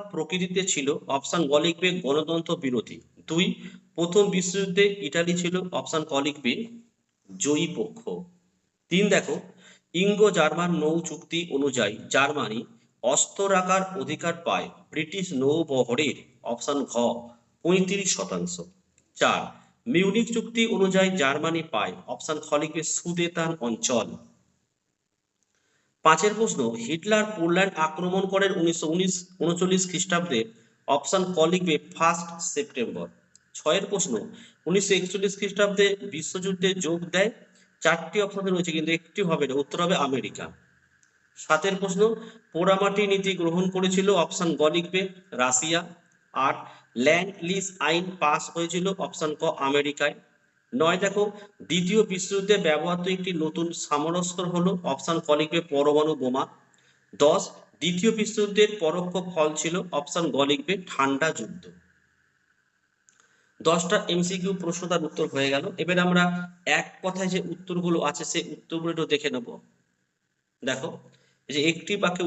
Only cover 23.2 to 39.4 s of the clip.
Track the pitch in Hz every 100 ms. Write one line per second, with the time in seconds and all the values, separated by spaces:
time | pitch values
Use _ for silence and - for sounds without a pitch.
23.2 | 170 170 165 165 120 110 - 120 101 -
24.2 | - _ _ _ _ _ _ _ _ _
25.2 | _ _ _ _ _ _ _ _ 160 160
26.2 | 208 208 220 147 117 113 120 165 202 214
27.2 | 208 175 165 175 190 160 160 - 180 190
28.2 | 190 190 196 190 165 160 156 175 185 -
29.2 | - - 156 170 185 185 - - - 175
30.2 | 175 117 113 - _ _ - 143 - 190
31.2 | 185 175 160 180 180 147 - - 165 170
32.2 | - - - 147 - 131 107 87 85 -
33.2 | _ _ _ - 151 185 190 196 - 110
34.2 | 107 - - _ - 190 196 190 180 196
35.2 | 196 - 202 202 202 190 202 196 - 151
36.2 | 156 190 190 180 185 185 156 170 170 180
37.2 | 214 - - _ _ _ 165 165 - 208
38.2 | 202 196 190 180 170 160 156 165 - -
39.2 | 185 156